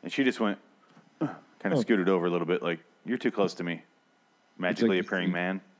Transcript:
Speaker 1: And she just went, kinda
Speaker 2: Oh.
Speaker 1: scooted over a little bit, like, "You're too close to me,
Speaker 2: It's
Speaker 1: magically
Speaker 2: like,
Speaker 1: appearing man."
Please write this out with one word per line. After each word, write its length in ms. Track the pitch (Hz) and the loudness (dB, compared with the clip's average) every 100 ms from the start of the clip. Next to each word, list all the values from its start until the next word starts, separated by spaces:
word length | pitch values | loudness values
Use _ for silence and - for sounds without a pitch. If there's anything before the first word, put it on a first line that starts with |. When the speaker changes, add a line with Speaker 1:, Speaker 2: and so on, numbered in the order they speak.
Speaker 1:
And 100 | - | -6
she 120 | - | 0
just 160 | 131 - | 0 2
went, 180 | 107 - - _ _ - _ _ | -2 -2 -10 _ _ -20 _ _
kinda 580 | 143 - - _ 101 160 | -6 -6 -20 _ 0 0
Speaker 2:
Oh. 40 | |
Speaker 1:
scooted 280 | 107 110 92 | 2 2 4
over 160 | 95 87 | 2 2
a 40 | |
little 160 | 87 82 | 0 0
bit, 160 | 90 | 0
like, 160 | 85 85 - _ - | 0 -4 -8 _ -6
"You're 140 | 123 | -2
too 100 | 127 | -2
close 240 | - 95 - | 0 0 0
to 80 | |
me, 100 | 87 | -6
Speaker 2:
It's 880 | 80 - _ _ _ _ _ _ - | -6 -10 _ _ _ _ _ _ -6
Speaker 1:
magically 380 | 90 104 117 92 | -4 2 2 2
Speaker 2:
like, 80 | 87 | 0
Speaker 1:
appearing 260 | 95 90 | -2 -2
man." 300 | 87 90 95 - | -2 -2 -6 -10